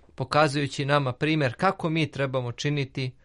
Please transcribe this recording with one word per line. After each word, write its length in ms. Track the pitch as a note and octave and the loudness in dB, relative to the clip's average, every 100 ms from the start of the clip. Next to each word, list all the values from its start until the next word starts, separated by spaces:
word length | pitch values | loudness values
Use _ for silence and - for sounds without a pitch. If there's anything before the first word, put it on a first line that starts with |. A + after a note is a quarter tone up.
| _ | _
pokazujući 720 | - C3 D3 D3+ C#3 C#3 - | -10 0 4 4 2 -2 -2
nama 280 | C#3 D3 C3+ | 0 2 2
primer 420 | A#2+ D3+ D#3+ C3 | 0 0 2 0
kako 360 | A#2 F#3+ F#3+ E3+ | 2 0 0 -2
mi 200 | D#3+ D3+ | 0 -2
trebamo 420 | C3+ C#3 C3 A#2+ | -2 -2 -2 -4
činiti 600 | A#2+ D3 D3 C3+ - B2+ - | -4 -2 -2 -4 -4 -6 -8